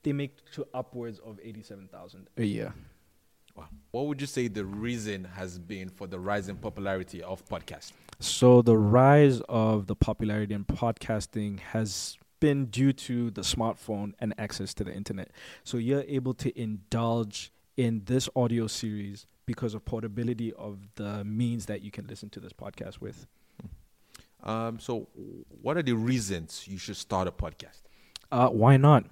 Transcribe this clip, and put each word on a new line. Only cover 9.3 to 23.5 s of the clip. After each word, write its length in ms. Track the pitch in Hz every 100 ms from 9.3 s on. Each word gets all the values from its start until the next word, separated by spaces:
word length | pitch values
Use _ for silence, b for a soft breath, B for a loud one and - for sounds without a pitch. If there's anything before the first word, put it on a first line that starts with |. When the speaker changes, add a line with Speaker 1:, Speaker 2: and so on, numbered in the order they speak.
| 120 -
Speaker 1:
of 380 | 117 110 110 95
the 100 | 101
popularity 560 | - 107 110 107 104
in 140 | 104 98
podcasting 920 | - 117 110 - 110 - 110 104 98
has 580 | - 110 107 - - - _ _
been 240 | 151 139
due 260 | 127 113 139
to 400 | 131 - 120 117
the 100 | 101
smartphone 720 | 90 - 113 107 - 104 104 -
and 140 | 110 104
access 340 | 104 - 95
to 100 | -
the 80 | 98
internet. 400 | - 104 98 - B B B
So 140 | - 123
you're 300 | 117 139 135
able 240 | 139 127
to 260 | 123 - -
indulge 960 | 113 104 - 120 117 117 110 - - _ _ -
in 240 | 120 113 98
this 240 | 127 127
audio 320 | 131 120 117 110
series 600 | - 113 104 101 101 - _
because 300 | - 120 120
of 100 | 104
portability 680 | - 113 110 101 117 113 113
of 240 | - 104 101 101
the 280 | - 101 104
means 440 | 101 107 120 117 104
that 160 | 104
you 80 | 107
can 160 | - 98
listen 240 | 104 104
to 100 | 98
this 140 | -
podcast 440 | - 107 - - -
with. 280 | 101 - - _ _